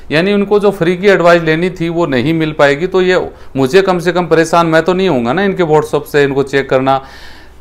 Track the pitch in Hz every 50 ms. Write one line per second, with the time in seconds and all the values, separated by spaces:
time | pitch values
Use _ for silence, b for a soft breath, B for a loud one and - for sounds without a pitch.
0 | B B 139 156 180 196 202 202 202 202 208 208 190 208 196 - - 185 185 175
1 | 190 208 190 170 165 170 170 175 165 160 156 160 175 185 - - 165 170 165 170
2 | 170 160 135 123 117 151 165 160 156 156 151 - 147 143 143 139 175 185 185 185
3 | 185 180 185 170 - - B B B B - 135 135 127 165 190 190 190 180 180
4 | 160 175 165 180 180 151 160 156 160 160 175 170 170 165 160 160 160 - 180 180
5 | 190 185 151 123 117 117 135 180 202 196 185 165 180 156 156 151 151 - - 147
6 | 147 - - 147 143 139 139 139 135 135 - 139 127 - 135 131 131 135 135 131
7 | 131 B B B B B B B B B B -